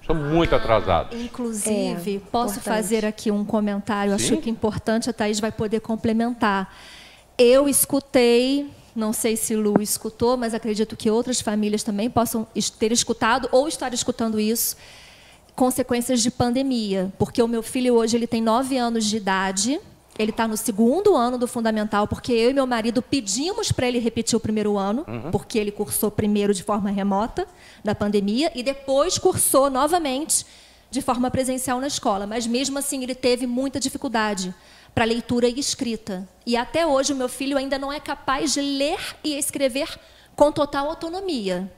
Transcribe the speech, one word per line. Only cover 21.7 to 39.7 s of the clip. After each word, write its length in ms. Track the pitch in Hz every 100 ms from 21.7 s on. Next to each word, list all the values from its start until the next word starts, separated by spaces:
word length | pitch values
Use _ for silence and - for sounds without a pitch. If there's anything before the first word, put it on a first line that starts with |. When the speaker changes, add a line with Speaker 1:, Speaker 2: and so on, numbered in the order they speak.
| 214 214 202 208
Speaker 2:
porque 240 | 208 -
eu 180 | 233 233
e 20 |
meu 140 | 277 254
marido 340 | 240 226 240
pedimos 680 | - 277 202 214 311 415 415
pra 160 | - 254
ele 140 | 247
repetir 360 | 233 226 220 226
o 40 |
primeiro 360 | - 214 208 202
ano, 280 | 190 226 339
Speaker 1:
Uhum. 240 | 113 127
Speaker 2:
porque 260 | 196 - 220
ele 140 | 208
cursou 400 | 208 208 - 214
primeiro 420 | - 208 208 202
de 120 | 202
forma 260 | - 208 202
remota, 560 | 196 196 196 226 - 381 - - -
da 100 | -
pandemia, 560 | 185 208 208 202 226 320
e 120 | 254
depois 520 | 247 277 - 269 330 -
cursou 540 | 370 - - 285 277
novamente 760 | 262 294 359 302 262 320 - - - - - _
de 100 | 247
forma 300 | 277 247 247
presencial 500 | 254 254 254 262 247
na 60 | 269
escola. 400 | - 247 196 202
Mas 220 | 226 226
mesmo 280 | 240 269 277
assim, 200 | 277 277
ele 100 | 247
teve 320 | 262 254 247 254
muita 320 | 240 277 269
dificuldade 760 | 269 - 277 226 214 202 185 185 - - -
pra 120 | -
leitura 440 | 226 233 - 240 240
e 80 | 247
escrita. 680 | 285 - 247 220 - 185 190 _
E 120 | - 233
até 280 | 247 311
hoje, 280 | 330 269 277
o 40 | 277
meu 120 | 247
filho 280 | - 269 277
ainda 220 | 269 269
não 140 | 277
é 80 | 294
capaz 520 | 294 285 - 269 302
de 80 | 285
ler 380 | 277 277 285 370 - -
e 160 | 311 285
escrever 500 | - 285 269